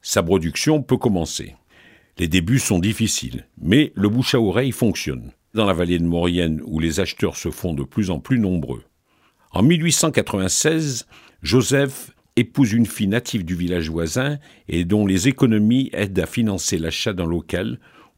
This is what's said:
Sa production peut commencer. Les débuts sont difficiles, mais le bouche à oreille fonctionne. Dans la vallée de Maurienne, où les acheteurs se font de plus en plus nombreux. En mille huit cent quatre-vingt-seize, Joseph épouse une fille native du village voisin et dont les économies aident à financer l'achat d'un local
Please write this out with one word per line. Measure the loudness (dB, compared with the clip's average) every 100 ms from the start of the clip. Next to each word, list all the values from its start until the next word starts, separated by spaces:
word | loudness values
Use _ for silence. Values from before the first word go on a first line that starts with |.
Sa | -4 0
production | 4 2 2 -2 2 2
peut | 2 0
commencer. | 2 0 -2 -6 -10 -16 _ _ -20 _ _ -4
Les | 0
débuts | 2 2 2
sont | 2 0
difficiles, | 0 0 -2 -2 -6 -10 -14 -8
mais | 2 2 2
le | 0 0
bouche | 0 0
à | 2
oreille | 2 0 -2
fonctionne. | 0 0 -2 -4 -8 -10 -20 _
Dans | -2 0
la |
vallée | 2 2 2
de | 2
Maurienne, | 2 0 2 0 -2
où | -4 -2
les | -2 0
acheteurs | -4 -2 -4 -4
se | -8
font | -6 -6
de | -4
plus | -6 -4 -2
en | -4
plus | -2 0
nombreux. | 2 0 -4 -8 -12 _ _ _ _ _ _
En | 2
mille | 4 4
huit | 2
cent | 2 2
quatre-vingt-seize, | 0 0 0 -2 0 0 0 -2 -6 -10 -20 -20 _
Joseph | 2 2 4 2 0 -4 -16 _ _ -2
épouse | 0 2 2
une | 4 0
fille | 0 0
native | 0 -2 -6
du | -4
village | -4 -2 -2 -2
voisin | -4 -2 -2 -2 -4 -10 -20 -6
et | -2 2
dont | 2
les | 4 2 2
économies | 2 2 4 4 2 0
aident | -2 -4 -2
à |
financer | -4 -2 -2 -2 -2 -2
l'achat | -4 -4 -4
d'un | -4 -2
local | -4 -4 -6 -4 -8 _ -20 -20